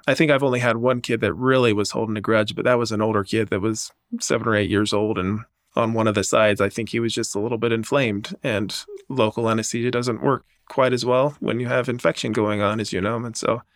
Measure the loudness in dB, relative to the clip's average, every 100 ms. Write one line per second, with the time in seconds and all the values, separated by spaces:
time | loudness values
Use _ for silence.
0 | -2 2 4 4 2 2 0 2 0 0
1 | -2 -2 0 0 2 4 4 2 0 -2
2 | -2 -2 2 2 2 -2 2 2 2 0
3 | 0 0 0 -2 0 -2 -2 -4 -8 -14
4 | _ -8 -2 -2 2 0 2 2 2 0
5 | 0 0 -2 -2 -6 _ _ -2 0 2
6 | 2 2 2 4 4 4 0 -2 -4 -2
7 | -2 -2 -4 -4 -4 -2 0 0 0 0
8 | 2 -2 -6 -6 -2 -2 -2 -6 -12 -16
9 | -6 0 0 0 0 0 -2 -2 -2 -2
10 | -2 0 0 0 -4 _ _ 0 2 2
11 | 2 2 0 -2 -4 -2 -2 -2 -2 0
12 | 0 0 -2 0 0 0 0 0 -4 -2
13 | -2 -4 -6 -4 -2 -2 -4